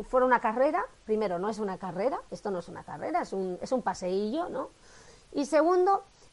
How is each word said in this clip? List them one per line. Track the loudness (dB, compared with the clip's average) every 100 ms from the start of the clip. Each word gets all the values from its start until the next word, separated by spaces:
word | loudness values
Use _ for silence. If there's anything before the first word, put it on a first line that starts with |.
| 0
fuera | 2 6
una | 4
carrera. | 2 2 2 2 -4 -8
Primero, | -4 -2 0 -2
no | -2
es | -2
una | -4 -6
carrera, | -6 -2 -2 -2 -6
esto | -8 -4
no | -6
es | -6
una | -12
carrera, | -12 -10 -4 -2
es | -2
un, | -4 -4 -6
es | -4
un | -2
paseillo, | -2 -4 -2 -2 0 -2 -4
¿no? | -6 -8 -12 -20 -20 -20 -20 -8
Y | -4 2
segundo, | 4 6 6 4 2 -2 _ -20